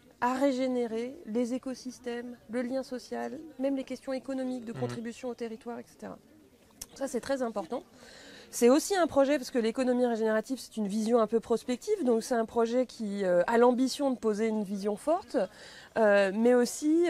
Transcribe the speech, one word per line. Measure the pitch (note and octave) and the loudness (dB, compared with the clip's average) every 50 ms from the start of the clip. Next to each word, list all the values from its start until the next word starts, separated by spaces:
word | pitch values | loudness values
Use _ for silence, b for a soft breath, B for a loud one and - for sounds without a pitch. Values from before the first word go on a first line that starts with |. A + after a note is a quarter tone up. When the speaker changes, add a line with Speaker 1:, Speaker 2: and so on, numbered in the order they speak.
| _ - - - | _ -16 -8 -2
Speaker 1:
à | A#3+ B3 C4 | -2 -2 0
régénérer | B3+ C#4 C#4+ B3+ B3 C4 B3+ B3+ B3 A#3+ A3+ A3 A3+ A#3+ B3+ C#4 - - | 2 2 2 2 2 0 0 0 -2 -2 -2 -4 -6 -6 -8 -10 -14 -10
les | G#3+ G#3 A#3+ B3 A3+ B3+ | -4 -2 -2 -2 -2 -4
écosystèmes, | B3+ - C4 B3+ - - B3+ A#3+ - - A#3+ A#3+ A#3+ A#3+ B3 A#3+ - _ - | -6 -6 -8 -10 -10 -12 -14 -14 -12 -10 -10 -8 -8 -10 -12 -16 -18 _ -8
le | G#3+ B3 | -6 -4
lien | B3+ A#3+ C4 C4 B3 | -4 -4 -4 -6 -6
social, | - B3+ A#3+ - - A#3+ A#3 A#3+ A#3+ A#3+ D#4 D#4+ - - - | -6 -10 -12 -10 -10 -8 -8 -8 -8 -10 -12 -14 -16 -10 -4
même | C4 C#4 C#4 | -4 -2 -2
les | C4 C4 | -4 -6
questions | - B3+ - - C4+ | -8 -10 -10 -8 -8
économiques, | C4 C4 - - C4+ C4 C4 B3+ B3+ B3+ A3+ | -8 -8 -6 -8 -6 -6 -6 -6 -6 -8 -10
de | A3 | -10
Speaker 2:
Mhm. | A3+ C3+ | -8 -6
Speaker 1:
contribution | B3 B3 A#3+ A#3+ A3 A#3 A3+ - - B3+ | -6 -6 -6 -8 -10 -10 -12 -10 -10 -10
au | A#3 | -10
territoire, | - A#3+ A3+ A3 A3 - A#3 A#3 A#3+ | -8 -10 -10 -10 -12 -12 -12 -12 -12
et | A#3 | -14
cetera. | - - - G#3+ G3 F#3 - _ - - - - - _ _ _ _ _ - - - - | -18 -20 -16 -16 -16 -16 -16 _ -20 -20 -20 -20 -20 _ _ _ _ _ -18 -18 -16 -10
Ça, | - C4+ C4 | -8 -8 -6
c'est | - A3+ | -6 -6
très | - - C#4 C4 | -4 -4 -4 -2
important. | C4 A3+ G#3+ G#3 F#3 D#3 A#3 D4 - _ B B B B B B B B B B B B | -2 -4 -4 -6 -8 -6 -8 -10 -10 _ B B B B B B B B B B B B
C'est | - - A#3+ A#3 | 0 6 8 8
aussi | C4 D#4 - - G4+ | 8 8 4 2 2
un | F#4 E4+ | 2 2
projet, | - - C#4 C#4 C4+ D4 | 2 4 4 4 4 2
parce | D4 B3 - | 0 -2 -2
que | - B3+ | -2 0
l'économie | G#3+ A3+ A3 C4+ C4 B3+ B3 B3 B3 | 0 0 0 0 0 2 2 2 2
régénérative, | A#3+ A#3 G#3+ A3+ A3 G#3+ A3 A3 - C4+ A#3 | 2 0 0 0 2 2 0 0 -2 -8 -8
c'est | - - - A3 | -8 -10 -6 -4
une | G#3+ F#3+ | -4 -2
vision | G3 A3 G#3+ A3 A#3+ A#3+ | -2 -2 0 2 4 4
un | A3 | 4
peu | G#3+ A#3 A3+ | 4 0 -2
prospective, | - - A#3 A3 - - B3 - - G#4 G#4+ G4+ | 0 0 -2 -2 0 -4 -4 -4 -2 -2 -2 0
donc | D4 B3 A3+ A3+ | 2 2 2 2
c'est | A3 - C4 | 2 0 0
un | A3+ A3+ | -2 -2
projet | - - A#3 A#3 A3+ A#3 B3+ B3+ | -2 0 0 0 2 2 0 0
qui, | - - - A3+ G3+ G3 G3+ | -2 -4 -8 -6 -6 -4 -2
euh, | G3 F3+ F3+ F3 F3 | 0 2 4 4 4
a | - A#3 A#3 | 4 4 6
l'ambition | A#3+ B3 B3+ A#3 C4 B3 - - C#4+ C4+ | 6 6 6 4 0 -2 0 -2 -2 -2
de | B3+ - | -2 0
poser | - A3 G#3 G3+ A3+ | -2 -2 -2 0 -2
une | A3+ G#3+ G#3+ G#3 | -2 -2 -2 -4
vision | F#3 G#3 G3 G3 G#3 G#3 | -4 -6 -6 -4 -4 -6
forte, | G3+ - D4 D#4+ F#4+ - - - C4 F#3+ - B B B B B B B B B A3 | -4 -2 -2 -2 -2 -2 -2 -2 -2 -2 -2 B B B B B B B B B 2
euh, | A3 G#3 G3+ G3+ G3 F#3+ F#3 | 4 6 6 6 4 4 2
mais | A3 A3+ B3 B3 | 2 4 6 6
aussi, | B3 B3 A#3 - - D4 D4+ D#4 E4 F4 E4+ | 6 4 2 -2 -2 0 2 2 4 4 4